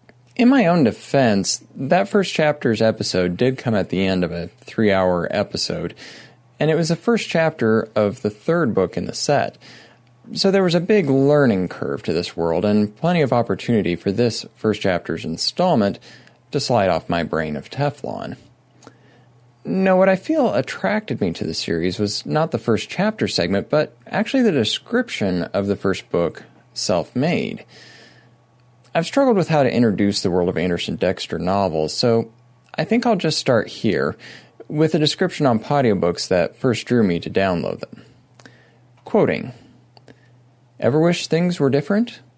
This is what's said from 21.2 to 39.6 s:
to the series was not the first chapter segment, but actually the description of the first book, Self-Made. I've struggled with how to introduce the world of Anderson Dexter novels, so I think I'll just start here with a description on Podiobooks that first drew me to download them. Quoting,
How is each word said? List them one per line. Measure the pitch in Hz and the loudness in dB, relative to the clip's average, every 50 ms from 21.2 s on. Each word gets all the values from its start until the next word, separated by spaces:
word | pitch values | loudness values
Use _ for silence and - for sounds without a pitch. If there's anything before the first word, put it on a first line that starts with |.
| 101 85 | -2 -4
to | - - - | -2 -4 -6
the | 82 | -6
series | 78 - - - 85 82 85 92 - - | -6 -6 -4 -4 -2 0 0 -2 -2 -2
was | 104 104 - - - | -2 -4 -4 -6 -6
not | 143 147 151 165 - | -2 -2 -2 0 -2
the | - 113 | -4 -4
first | - 123 220 - - - | 0 0 0 0 -2 -6
chapter | - - 202 220 214 - 220 180 | -4 -2 -2 -2 -2 -2 -4 -2
segment, | - - 87 - 196 202 - - | 0 -2 -2 0 0 -2 -2 0
but | 147 156 147 - - _ _ | 0 0 0 -2 -6 _ _
actually | - - 180 214 - - 262 | -6 -4 -4 -2 0 0 2
the | 240 208 | 2 2
description | 156 127 107 - - - - - 233 254 247 - - - 107 95 90 87 - | 2 2 0 0 -2 -6 -6 -4 -2 -2 -2 -4 -4 -4 -2 -2 -2 -2 -4
of | - - 101 98 | -2 -2 -2 -2
the | 101 98 | -2 -2
first | - - 98 90 - - _ | -2 -2 -2 -2 -4 -6 _
book, | - 87 85 80 - - - - _ _ _ _ | -2 -2 0 -2 -4 -8 -18 -20 _ _ _ _
Self-Made. | _ - - - 92 85 80 - - 123 143 180 151 82 60 50 - - - _ - - - - - - - - - - _ _ _ _ _ _ _ _ _ _ _ _ _ _ - | _ -6 -2 0 0 0 -2 -4 -4 -2 -2 0 -2 -2 -4 -6 -8 -12 -14 _ -20 -20 -20 -20 -20 -20 -20 -20 -20 -20 _ _ _ _ _ _ _ _ _ _ _ _ _ _ -4
I've | 170 165 | -4 -4
struggled | - - 277 277 254 214 | 0 0 2 2 4 4
with | 185 160 - | 2 2 2
how | 160 147 | 2 2
to | 131 - | 2 2
introduce | - 117 123 110 95 - 101 101 98 - | 2 2 2 2 2 2 0 0 0 0
the | - 92 | -2 0
world | 87 90 90 92 | 0 2 0 0
of | - | 0
Anderson | 80 90 90 87 85 - - 85 | 0 -2 -2 -2 -2 -4 -6 -4
Dexter | - 92 90 92 - - - 87 80 | -2 -2 -2 -2 -4 -6 -8 -6 -4
novels, | 85 90 98 101 98 85 80 78 78 78 - | -2 0 0 0 0 0 0 -2 -2 -2 -2
so | - 127 120 113 117 113 - - _ _ _ _ _ _ _ - | 0 2 2 2 2 0 -4 -10 _ _ _ _ _ _ _ -6
I | - 160 | -6 -2
think | - 220 240 - | 0 0 0 2
I'll | 240 214 | 2 0
just | 175 - 156 - - | 0 0 -2 -2 -2
start | - 135 123 110 - - | 0 2 2 2 0 -2
here | - - - 107 85 65 69 76 - - - - - - - _ _ - - | -6 -4 -2 0 0 0 0 -2 -4 -8 -14 -20 -20 -20 -20 _ _ -20 -12
with | - 151 151 160 156 - | -6 0 0 2 2 2
a | 156 | 2
description | 151 147 - - 185 175 - - 151 | 0 0 0 -2 -2 -4 -2 0 2
on | 127 117 110 | 2 2 0
Podiobooks | - - 147 143 131 110 98 87 85 87 82 - - - | 0 0 0 2 2 2 2 2 0 0 -2 -2 -2 0
that | 92 87 76 - - | 0 0 0 -2 -4
first | - - 131 107 - - | -2 -2 0 0 -2 -2
drew | - 123 120 | 0 2 2
me | 107 107 107 101 | 2 2 0 -2
to | - - | -4 -4
download | - 98 98 95 90 82 65 50 50 - | -2 0 0 0 0 -2 -4 -4 -6 -8
them. | - - - - - - - _ _ _ _ - - - - _ _ _ _ _ _ _ _ _ _ | -12 -14 -16 -20 -20 -20 -20 _ _ _ _ -20 -20 -20 -20 _ _ _ _ _ _ _ _ _ _
Quoting, | - - 208 147 95 76 - - - - - | 0 2 2 2 2 0 -4 -6 -10 -14 -18